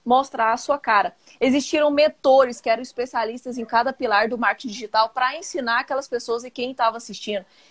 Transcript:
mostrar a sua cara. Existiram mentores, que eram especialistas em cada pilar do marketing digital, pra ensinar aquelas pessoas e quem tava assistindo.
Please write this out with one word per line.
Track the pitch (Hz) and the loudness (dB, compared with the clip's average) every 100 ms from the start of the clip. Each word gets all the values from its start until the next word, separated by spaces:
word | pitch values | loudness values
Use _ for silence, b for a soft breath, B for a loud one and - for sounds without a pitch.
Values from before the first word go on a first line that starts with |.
mostrar | 233 254 269 269 226 | 0 2 2 0 0
a | 240 | 0
sua | - 285 | -2 -2
cara. | - 208 180 - b b | 2 2 2 -4 b b
Existiram | 262 277 - 311 294 | 0 2 0 2 2
mentores, | 285 302 - 277 269 262 240 | 4 2 2 4 6 4 0
que | 233 | -2
eram | 226 | -2
especialistas | 254 - 254 247 220 240 254 240 | -2 -8 -6 -4 -4 -6 -10 -8
em | |
cada | 226 233 240 | -2 0 0
pilar | 254 233 202 220 | -2 0 2 2
do | 240 | 0
marketing | 220 - 247 | 0 -2 -6
digital, | 208 262 214 220 | -10 -4 0 0
pra | - 254 | 2 -2
ensinar | 302 370 330 240 233 | -2 -8 -6 -2 -2
aquelas | 269 269 277 | -2 -4 -4
pessoas | 240 - 233 | -6 -4 -6
e | 247 | -6
quem | - 247 | -8 -8
tava | 262 233 226 | -2 -2 -2
assistindo. | - 190 - 208 185 b b | -10 -12 -6 -8 -8 b b